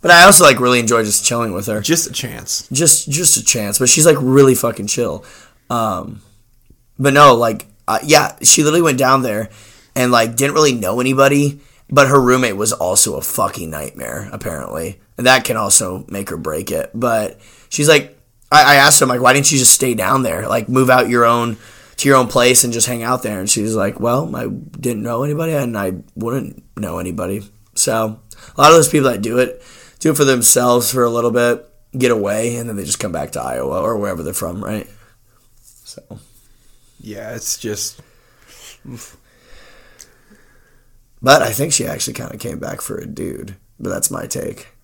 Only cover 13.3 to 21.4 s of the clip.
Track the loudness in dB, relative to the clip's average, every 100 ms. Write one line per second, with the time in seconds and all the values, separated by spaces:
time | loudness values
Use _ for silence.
13.3 | -4 -4 -4 -12 -10 -12 -12 -10 -10 -12
14.3 | -12 -10 -10 -10 -8 -10 -12 _ -2 2
15.3 | 2 0 -4 0 0 0 -10 -12 -12 -10
16.3 | -8 -8 -8 -6 -6 -6 -4 -2 -2 -4
17.3 | -10 _ _ _ -2 2 2 0 _ _
18.3 | _ _ 4 6 6 6 4 2 2 4
19.3 | 4 2 2 2 2 0 -2 0 0 0
20.3 | -4 -2 -4 0 2 4 4 4 2 4
21.3 | 2